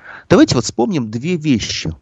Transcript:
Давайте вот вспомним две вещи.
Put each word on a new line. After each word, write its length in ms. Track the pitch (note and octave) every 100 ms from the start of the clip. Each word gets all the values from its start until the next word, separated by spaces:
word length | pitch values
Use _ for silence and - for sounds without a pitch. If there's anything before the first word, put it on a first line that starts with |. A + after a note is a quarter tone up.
| - - -
Давайте 260 | F#3+ D#4
вот 100 | B2+
вспомним 460 | - - A#3 E3 A2
две 260 | A#2 D#3 F3
вещи. 560 | D3+ A#2 - - - D#2